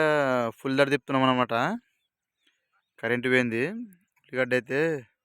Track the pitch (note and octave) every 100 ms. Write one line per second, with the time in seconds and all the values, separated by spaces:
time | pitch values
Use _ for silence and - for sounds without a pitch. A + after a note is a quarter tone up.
0 | D#3 D3+ C#3 B2+ A#2 - C#3 C3 C#3 C#3
1 | - C3+ C3 B2+ B2 A#2 C#3 A#3 - _
2 | _ _ _ _ _ _ _ _ _ _
3 | A2+ A#2+ B2 B2+ B2 A2+ C#3 A3 A#3+ -
4 | _ _ _ B2+ B2+ B2+ A2+ C3 E3 D3+
5 | A#2+ _